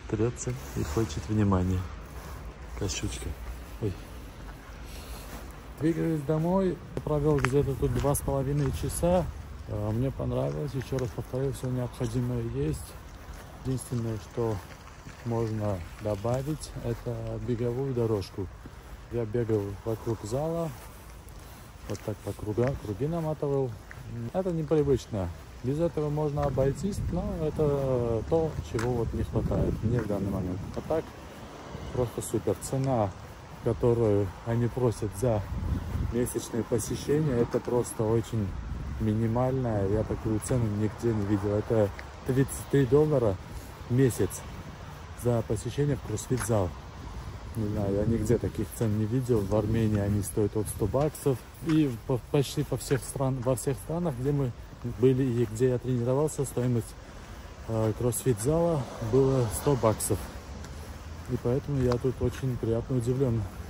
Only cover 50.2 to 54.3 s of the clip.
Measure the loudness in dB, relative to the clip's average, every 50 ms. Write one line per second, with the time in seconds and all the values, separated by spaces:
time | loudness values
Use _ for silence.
50.2 | 0 0 0 0 0 2 0 0 -2 -2 -2 -2 -2 0 2 2 2 2 0 0
51.2 | 0 0 0 0 -2 -10 -14 -8 0 2 4 4 4 4 2 -2 -2 -2 -2 -2
52.2 | 0 0 2 2 2 2 0 -2 -2 0 -2 -4 0 0 0 0 0 -4 -4 -2
53.2 | 0 0 0 0 2 2 2 2 2 -2 -2 -2 -4 -4 -2 0 0 0 -2 0
54.2 | 0 2